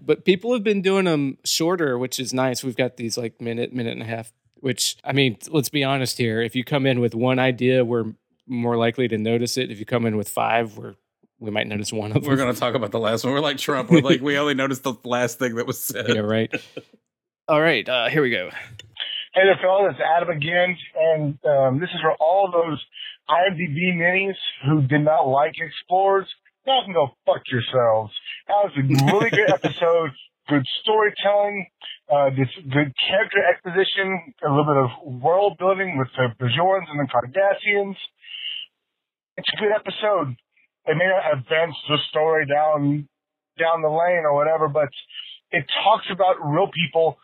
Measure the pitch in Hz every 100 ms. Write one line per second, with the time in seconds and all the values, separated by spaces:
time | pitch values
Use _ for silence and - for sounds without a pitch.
0 | 135 151 - 190 233 247 208 196 185 196
1 | 185 151 139 - - - 165 180 147 123
2 | 123 - 120 127 131 120 131 117 123 123
3 | 117 123 117 - 117 117 120 127 117 120
4 | 113 113 110 _ _ _ 135 123 - -
5 | 143 135 135 101 - 156 123 147 135 135
6 | 123 - 117 110 117 127 120 147 135 123
7 | 117 117 127 127 131 120 127 127 117 120
8 | 110 - _ _ - 120 117 117 117 123
9 | 123 110 110 117 120 131 127 104 107 120
10 | 113 107 101 117 113 117 113 104 110 101
11 | _ _ _ _ 110 107 117 107 107 110
12 | 107 117 143 135 127 117 123 123 104 113
13 | 110 113 123 139 151 139 - 139 117 160
14 | 135 123 143 143 147 135 135 131 135 113
15 | 120 123 123 - 127 113 - 120 - 110
16 | 113 110 104 110 113 - - - - _
17 | _ _ _ _ - 151 165 123 107 127
18 | 117 147 131 107 90 - - - - -
19 | - - - 185 190 180 185 190 190 139
20 | 151 170 175 156 156 175 180 175 - 160
21 | 160 156 147 147 156 139 135 135 175 175
22 | 156 - 156 196 190 175 165 139 - -
23 | - - - 165 190 160 175 143 185 170
24 | 175 185 196 185 - - 135 156 131 147
25 | 151 160 139 135 156 156 160 - - 180
26 | 196 196 190 - _ _ 262 262 196 170
27 | 131 - - 139 - 123 110 131 117 110
28 | 107 - - - - 202 202 143 135 135
29 | 139 196 226 185 208 180 160 - 170 170
30 | 156 - - _ - 143 131 - 226 214
31 | 208 - 196 202 208 202 180 _ - -
32 | - 143 139 131 127 - 143 139 147 -
33 | - 190 220 196 175 175 185 175 185 202
34 | 190 185 139 - 156 143 151 139 127 -
35 | 147 123 143 185 202 165 185 190 190 143
36 | 127 - 123 113 123 156 180 190 160 147
37 | 135 120 120 185 196 196 107 101 98 185
38 | - _ - - - - - _ _ _
39 | _ _ _ - - 156 208 208 196 -
40 | 214 190 143 123 _ _ _ _ - 156
41 | 185 185 160 143 - 160 165 139 - 151
42 | - 156 160 156 139 143 156 151 143 147
43 | 143 _ _ _ _ - 165 165 156 156
44 | 175 175 151 143 151 160 156 151 143 -
45 | - - - - _ 170 139 - 196 220
46 | - 185 185 175 151 156 196 165 160 165
47 | 160 -